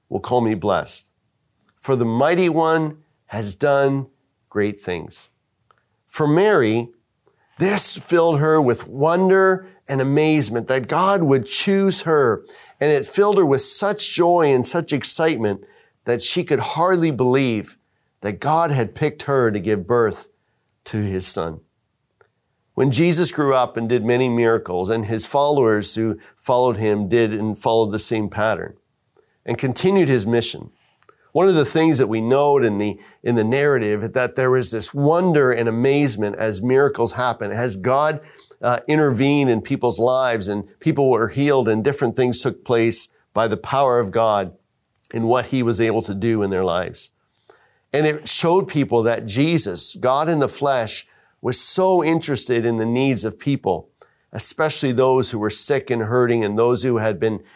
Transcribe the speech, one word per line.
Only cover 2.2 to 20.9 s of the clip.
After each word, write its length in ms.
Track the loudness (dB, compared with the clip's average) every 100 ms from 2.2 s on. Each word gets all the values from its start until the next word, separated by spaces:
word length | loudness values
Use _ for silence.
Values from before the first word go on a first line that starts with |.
| 2 2 0
one 480 | 0 0 0 -2 -8 _ _ -12
has 280 | -8 -8
done 540 | -2 0 2 2 0 -6 _ _ _ _
great 280 | -4 -4 -4
things." 520 | -8 -8 -10 -14 -16 _ _ _ _ _ _ _ -10
For 200 | -2 2
Mary, 640 | 4 4 4 2 0 -4 _ _ _ _ _ _ -2
this 380 | 0 0 0 -2
filled 420 | 0 2 2 2
her 220 | 4 4
with 260 | 2 0 -4
wonder 800 | -2 0 2 4 4 4 2 -4 _ -4
and 120 | -2
amazement 680 | 2 2 4 2 0 -4 -2
that 180 | -2 -2
God 360 | 0 0 2
would 240 | 2 2 0
choose 560 | -2 0 2 2 0
her. 420 | 2 2 2 0 -6 -20 -16 -2
And 140 | 0
it 140 | 0 0
filled 320 | 0 2 4
her 80 | 2
with 160 | 2
such 500 | 0 0 -2 -2 -2
joy 400 | 2 2 4 4
and 140 | 2 0
such 260 | -2 -2
excitement 720 | -2 -2 0 0 0 -4 -4 -10 _ _ _
that 160 | -4 -2
she 240 | -2 -2
could 160 | -2 -2
hardly 500 | -2 -2 0 2 0
believe 680 | 0 2 2 0 -2 -6 -16 _ _ _ _
that 200 | -8 -6
God 300 | -2 0 0
had 240 | 0 -4
picked 280 | -4 -6 -4
her 280 | -2 0 2
to 80 | 0
give 280 | -2 -2 0
birth 420 | 0 0 -2 -14 _ _ _ _ _
to 140 | -8